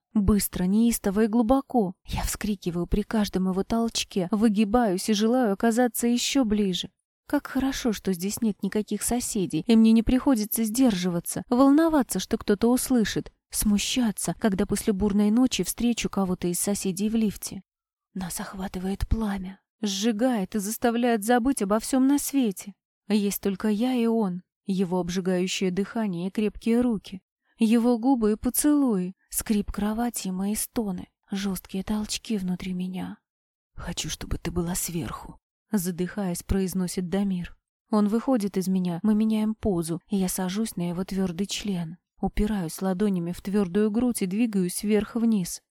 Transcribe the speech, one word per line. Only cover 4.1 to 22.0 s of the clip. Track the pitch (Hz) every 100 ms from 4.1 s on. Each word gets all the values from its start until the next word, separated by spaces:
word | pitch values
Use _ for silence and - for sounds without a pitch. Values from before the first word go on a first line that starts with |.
| 202 175
выгибаюсь | 214 226 202 214 247 226 185 -
и |
желаю | 202 220 254 226
оказаться | 196 233 226 247 - 233
ещё | 240 - 277
ближе. | 226 208 196 175 - _ _ _ -
Как | 285 -
хорошо, | 262 269 - 247
что | 202 -
здесь | 180 190 -
нет | 220 -
никаких | 190 214 208 208
соседей, | - 240 - 214 180 156 -
и |
мне | 226 220
не | 226
приходится | 220 254 - 233 208 -
сдерживаться, | 226 240 262 185 180 175 - - -
волноваться, | 247 277 285 330 311 233 185
что | - 220
кто-то | - 202 233
услышит, | 254 - 247 208 151 - _ _
смущаться, | - 214 202 - 254 226 - - 170
когда | 226 190
после | 202 208 -
бурной | 190 208 202 208
ночи | 226 254 -
встречу | 180 - 240 233 185
кого-то | - 190 180 175
из | 175
соседей | - 202 190 185 214
в | 226
лифте. | 214 - - 196 - _ _ _ _
Нас | 190 180 -
охватывает | 202 196 190 185 190 196 -
пламя, | 226 214 196 185 196 _ -
сжигает | 208 196 226 208 262 233 185
и | 214
заставляет | 196 226 240 233 240 226
забыть | 202 247 247 262
обо | 196 214
всём | - 262